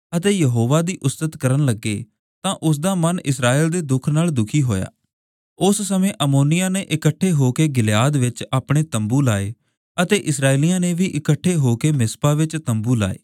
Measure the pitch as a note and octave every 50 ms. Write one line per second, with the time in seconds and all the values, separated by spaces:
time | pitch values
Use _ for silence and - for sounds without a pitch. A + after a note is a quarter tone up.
0 | _ - E3+ E3+ E3+ G#3 G#3 F#3 D3+ B2 A#2+ A#2 A#2 A#2+ D3 E3 E3+ F3+ F#3 -
1 | - C3+ - - D#3+ D#3+ - D#3 - B2+ C3 C#3+ D3+ B2+ G#2+ A2 - A2 G#2 G#2
2 | A#2+ - _ _ _ _ _ _ - F#3+ - - - D#3+ D3+ C#3+ D#3 G3 G3 F3
3 | D#3+ E3+ F3+ - - C#3+ C3 A#2+ B2 A#2+ B2+ D3 D#3+ E3 E3+ F3+ D#3+ C3+ C3 B2+
4 | - D3+ D3 D#3 E3+ F3 D3 A#2 G#2+ G#2+ - D3+ C3+ B2 G2+ F#2+ F#2+ - _ _
5 | _ _ _ _ _ _ _ _ _ _ _ - E3+ G3 G3+ G#3+ G3+ F#3 G3 F#3
6 | F#3+ G3+ - - D3 C#3 C#3 C#3 C#3 D3 D#3+ F3+ F#3 F#3 F#3 G3 - - D#3+ D#3
7 | - D#3 D3 - F#3 F#3+ E3 C#3+ C3 B2 B2 - D#3 D3+ C3+ B2 G#2+ G#2+ G#2+ G#2+
8 | B2 D3 D3 C#3 B2 B2 - - - - C3 C3 - - C#3 D3+ D#3 D#3+ - A2
9 | G#2+ G#2 B2+ C#3+ C#3+ A#2+ G#2 G2 G2 G2+ A2+ _ _ _ _ _ _ _ - E3+
10 | F3+ F3 G#3 G3+ - - C3+ C3 C3+ C3+ C3+ C#3 D3+ E3+ F#3 F#3 F3 F3 F3 E3
11 | F#3+ F#3 - D3 - - D3 - - F3 F3+ D#3+ C3+ B2 A#2 A#2 - D#3 D3+ C3
12 | A2+ A2 - - - D3 D3+ D3+ D#3+ D#3 D#3+ D#3 D#3+ C3 A2+ A2 G#2+ A#2+ B2+ A2
13 | G2+ F#2+ F#2+ -